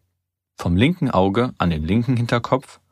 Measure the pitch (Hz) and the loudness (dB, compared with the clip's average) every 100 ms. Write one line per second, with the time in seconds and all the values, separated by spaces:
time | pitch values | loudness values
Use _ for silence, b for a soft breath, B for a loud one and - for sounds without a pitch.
0 | _ _ _ _ _ _ - 87 135 180 | _ _ _ _ _ _ -2 2 2 0
1 | 131 95 98 98 127 - 90 80 78 107 | 0 2 2 2 -2 -4 -4 -4 -2 -2
2 | 120 120 117 120 - 131 - - _ | 0 -2 0 -2 0 -4 -4 -20 _